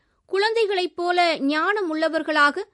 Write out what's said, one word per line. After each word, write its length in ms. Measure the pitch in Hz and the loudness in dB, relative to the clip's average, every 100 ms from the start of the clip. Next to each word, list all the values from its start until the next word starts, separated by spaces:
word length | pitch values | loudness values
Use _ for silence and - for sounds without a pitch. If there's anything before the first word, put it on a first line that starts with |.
| _ _ _ | _ _ _
குழந்தைகளைப் 720 | 370 427 453 415 392 359 - | -2 0 0 0 0 -2 -4
போல 440 | 349 359 349 311 | -2 2 2 0
ஞானம் 560 | 269 302 339 415 359 311 | -2 0 0 0 -2 -2
உள்ளவர்களாக 680 | 320 320 311 302 294 349 415 | -2 -2 -2 2 2 2 -8